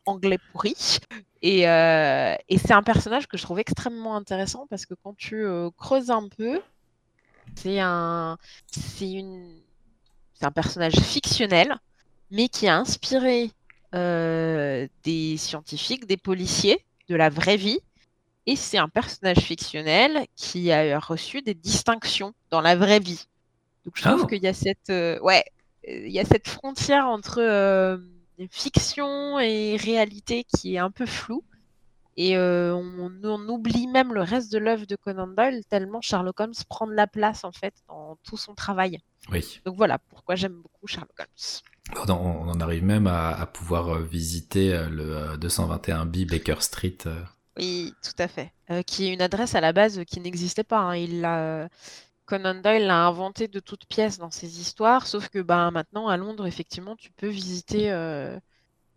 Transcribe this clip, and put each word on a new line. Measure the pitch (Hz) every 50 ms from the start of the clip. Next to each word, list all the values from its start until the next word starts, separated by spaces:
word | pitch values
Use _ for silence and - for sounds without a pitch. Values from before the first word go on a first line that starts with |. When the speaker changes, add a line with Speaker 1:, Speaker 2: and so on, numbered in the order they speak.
| -
Speaker 1:
anglais | 196 196 185 185 196 185 185 _ _
pourri. | - - - 214 - - - - - - - - - 220 196 _ _ _ -
Et, | 180 196 185 175 170
euh, | 170 165 165 165 160 156 156 139 131 135 131 95 - - - -
et | 185 -
c'est | - - 220
un | 202 208
personnage | 240 220 - - 214 233 277 277 -
que | - 180
je | -
trouve | - 175 202
extrêmement | 226 - - - - 247 233 226 226 220 214
intéressant | 208 202 - 190 190 196 - - 247 285 -
parce | 208 190 -
que | - 185
quand | - - 196 208
tu, | - - - 214 220 214
euh, | 196 180 175 170 170 -
creuses | - - - 269 269 247 247
un | 233 220 208 196
peu, | - - 220 240 285 381 - _ _ _ _ _ _ _ _ _ _ _ _ _ _ _ - - -
c'est | - - 190 196 196
un, | 185 180 175 175 170 170 170 170 165 165 165 - - - - - _ -
c'est | - - - - - - 196 185
une, | 185 196 190 190 190 185 180 170 160 160 _ _ _ _ _ _ _ _ _ _ _ _ _ _ _
c'est | - 143
un | 143
personnage | - 165 156 - - 180 170 160 156 -
fictionnel, | - - - 285 - - - - 226 196 180 165 190 294 269 - _ _ _ _ _ _ _ _ _ -
mais | 190 214 240 247
qui | - - 214 190
a | 156 175
inspiré, | 262 - - - - - 262 262 254 254 247 240 240 220 - _ _ _ - _ _ - -
euh, | 180 175 175 170 165 165 165 165 165 160 160 160 151 143 143 135 123 139 131 _ _ -
des | 160 165 160 160 156 156 156
scientifiques, | - - 165 151 156 - 151 147 - - 247 262 240
des | 190 196 185
policiers, | - 190 185 180 185 180 - - - 196 277 381 _ _ _ _ _ -
de | 175
la | 160 160 156
vraie | 147 160 170 185 208 202
vie. | 190 214 254 392 - _ _ _ _ _ _ _ _ _ _ _ -
Et | 226 277
c'est | 175 - - - 196
un | 156 156
personnage | - 214 - - - - 190 185 175 -
fictionnel | - - 170 - - - - 151 156 156 156 196 254 294 311 294 - - _
qui | - - - - 180 175 170
a | 160 151 156 151 143 151
reçu | - - 165 165 - - - 277
des | 277 220 196
distinctions | 165 - 208 208 - - 233 226 226 - - - - 196 202 - _ _ -
dans | 165 165
la | 156 170 180
vraie | 175 202 196 208 208
vie. | 185 175 170 - - _ _ _ _ _ _ _ _ _ _ _ -
Donc | 175 -
je | - -
trouve | 180 254 359 -
Speaker 2:
Oh. | -
Speaker 1:
qu'il | 220 196 190
y | 190
a | 185
cette, | - - 190 196 - _ -
euh, | 190 180 170 170 160 -
ouais, | - 185 190 147 - - _ _ _ _ _ _ - -
euh, | 64 - 104 110
il |
y | 185 185
a | 208
cette | - - 214 - -
frontière | - - - 269 269 - - - 277 285 269 254
entre, | 226 208 - - - 240
euh, | 233 226 208 202 196 196 190 190 185 185 185 180 180 180 - - _ _ _ - 180 185
fiction | - - - 277 - - - - - 294 285 277 285 285 285 285 285 277
et | 247 220 220 214 214 214 208 208
réalité | 196 220 226 226 214 208 202 208 - - 233 240 240
qui | - - - - 180 185
est | 175
un | 180 190
peu | - - 247
floue. | 226 - - - - 233 320 - _ _ _ _ _ _ _ _ _ _ _ _ _ - 156
Et, | 175 185 185
euh, | 185 180 180 175 175 175 175 175
on, | 180 180 180 185 180 175 180 185 190 202
on | 214 214 208 208 220
oublie | 240 233 220 233 226 240 247
même | 254 254 262 262 247 226
le | 202 175
reste | 175 226 254 233 208
de | 214 214
l'œuvre | 214 226 226 214 208 196
de | 202
Conan | - - 202 190 190 185 185
Doyle, | 190 202 240 269 262 233 196 -
tellement | 208 196 190 196 214 233
Sherlock | - - 214 180 185 185 185 -
Holmes | 214 226 233 - - -
prend | - - 220 214
de | 214
la | 214 208
place, | 202 - 214 208 214 214 - -
en | 180
fait, | - - 196 202 - _ _ -
dans | 156 156 156 156 160 _ _
tout | - 220 -
son | - 208 208
travail. | - - 208 196 185 190 185 165 160 _ _ _ _ _ -
Speaker 2:
Oui. | 185 170 - - - - -
Speaker 1:
Donc | 185 185
voilà | 196 220 170 127 -
pourquoi | _ _ _ - _ - 180
j'aime | 185 190 190 175
beaucoup | 170 165 - _ _ - -
Sherlock | - 175 - _ _ -
Holmes. | - - _ - - - - - - _ _ _ - - -
Speaker 2:
Pardon, | - - 98 92
on, | 87 90 87 82 80 82 85
on |
en | 85 85
arrive | 82 82 85 82 90
même | 98 104 107 104
à, | 92 87 85 82 82
à | 80 - 80
pouvoir, | - - - 85 85 85 85 85 85
euh, | 82 82
visiter, | 82 78 87 85 82 80 87 85 - - - 98 95 95 90
euh, | 85 80 80
le, | 80 78 76 78 78
euh, | 76 76 78 78 76
deux | 82 85
cent | - - 87 82
vingt | 80 82 - -
et |
un | 85 80 82 82
B | 85 92 92
Baker | 82 82 80 - 85 78 -
Street, | - - - - - 92 90 - -
euh. | 82 80 82 90 - _ _ _ _ - -
Speaker 1:
Oui, | 180 185 180 175 170 - - _
tout | - - - -
à | 175 175
fait. | - 160 135 170 _ _ _ -
Euh, | 170 180
qui | 180 - - - 196
est | 185 185
une | 185
adresse | 180 180 196 202 240 - -
à | 185
la | 160 160
base, | 165 196 208 220 202 185
euh, | 170
qui | - - 180
n'existait | 175 180 180 170 180 175 - 214 214
pas, | - 226 214
hein. | 190 175 175
Il | 175 170 170 175 175
l'a, | 170 170 170 165 160
euh, | 160 160 156 156 170 _ _ - - - - - _ _ _ _
Conan | - 202 196 190 190 185
Doyle | 185 185 208 220 220 208 190
l'a | 180 170 170 175
inventé | 170 175 190 190 202 - 226 208
de | 196 196
toutes | - - 202 - - -
pièces | - 220 214 214 196 185
dans | 170 160
ses | - - 175 170 170 170
histoires, | 175 180 - - 214 226 247 262 -
sauf | - - 208 202 -
que, | - 196
ben, | 180 170 175 175 175 170
maintenant, | 170 165 - _ 202 214 226 214
à | 185
Londres, | 175 190 214 220 214 196 175
effectivement, | 170 - 170 - - 175 185 202 226
tu | - - -
peux | _ - 202 208
visiter, | 208 196 185 180 180 180 - - - 214 208 208
euh... | 190 170 165 160 151 143 135 - - - - _ _ _ _ _ _ _ _ _ _